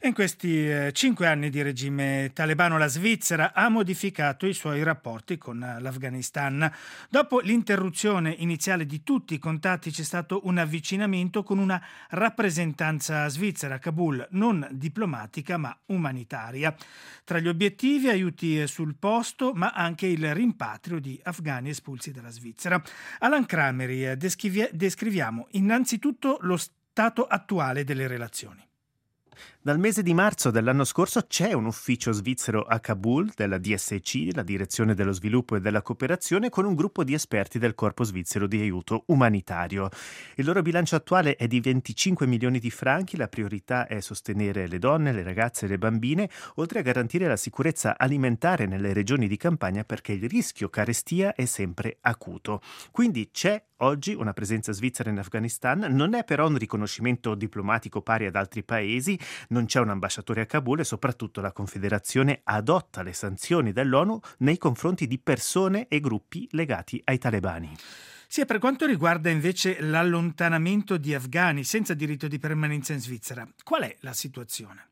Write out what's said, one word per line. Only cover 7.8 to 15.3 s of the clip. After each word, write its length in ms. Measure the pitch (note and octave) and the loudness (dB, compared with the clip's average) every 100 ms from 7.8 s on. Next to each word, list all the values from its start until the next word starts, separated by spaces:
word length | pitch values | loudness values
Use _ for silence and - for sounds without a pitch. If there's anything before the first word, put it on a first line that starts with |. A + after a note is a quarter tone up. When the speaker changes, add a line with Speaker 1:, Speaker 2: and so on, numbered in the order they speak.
| F#3 D#3+ G#3 G3 D#3+ E3 | 0 0 0 2 0 -2
Speaker 1:
iniziale 480 | E3+ E3 - F#3 D3+ | -2 -2 0 0 -2
di 160 | D3 | -6
tutti 320 | - C4+ - | 0 -2 0
i 40 | D#3 | -6
contatti, 520 | D#3+ D#3+ F#3 F3+ E3 | -4 -2 0 -2 -4
c'è 120 | D3+ | -8
stato 380 | D#3 F3 E3 F#3+ | -6 -6 -4 -4
un 120 | F#3 F3+ | 0 0
avvicinamento 880 | D#3+ D#3+ - F#3+ G#3 F#3+ F3+ G#3 | 0 -2 -4 -2 0 0 0 -2
con 160 | G3+ G3 | -2 0
una 300 | F#3+ F3+ - - - | 2 0 -4 -20 -8
rappresentanza 1160 | E3+ A3 A3 G#3 D#3+ E3+ C#3+ D#3 D#3 - D#3 D3 | 0 0 2 0 2 -2 0 -2 -2 -2 -2 -2
svizzera 480 | C#3+ G3+ - C#3+ | -2 -4 -4 -6
a 40 | C3 | -6
Kabul, 440 | E3+ D#3+ F3 C3 B2 | -4 -2 0 0 -4
non 340 | F#3 A3+ G3 C3+ | 0 2 2 -2
diplomatica 840 | C3+ D3+ F3+ G#3 B2 G#2+ | -6 -6 -2 -4 -4 -8